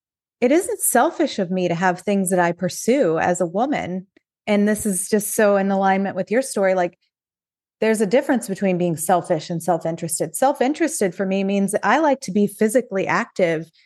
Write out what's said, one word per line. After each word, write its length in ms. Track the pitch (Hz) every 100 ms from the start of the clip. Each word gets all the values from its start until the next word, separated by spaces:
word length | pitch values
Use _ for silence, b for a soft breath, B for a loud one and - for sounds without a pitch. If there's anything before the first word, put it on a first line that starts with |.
| _ _ _ -
it 120 | 247
isn't 300 | 320 392 403
selfish 580 | - 240 311 339 285 -
of 100 | 180
me 180 | 185 175
to 60 |
have 280 | 165 190 175
things 280 | - 196 185
that 100 | 185
I 120 | 175
pursue 640 | 175 180 - - 277 185 160
as 240 | - 175
a 60 | 175
woman. 580 | 185 277 269 165 185 185 _ _ _ -
And 220 | 208 208
this 180 | 208 214
is 240 | 185 -
just 240 | 208 202
so 220 | - 208 202
in 160 | 196
alignment 440 | 196 196 196 196 185
with 140 | 180
your 120 | 226
story. 320 | 262 220 190 185
Like, 240 | 175 - _ _ _ _ _ _ _ -
there's 220 | 220 214
a 40 | 202
difference 420 | 247 294 247 -
between 300 | 185 196 175
being 180 | 175 156
selfish 540 | - 180 165 160 -
and 140 | 170
self-interested. 720 | 185 170 165 165 165 - 160 -
Self-interested 800 | 262 285 262 302 320 - 190 175
for 100 | 190
me 180 | 196
means 280 | 196 202 196
that 120 | 208
I 140 | 196 269
like 240 | 311 269
to 100 | -
be 140 | 208 208
physically 640 | - 220 240 240 190 -
active 640 | 175 226 - 170 160 165 _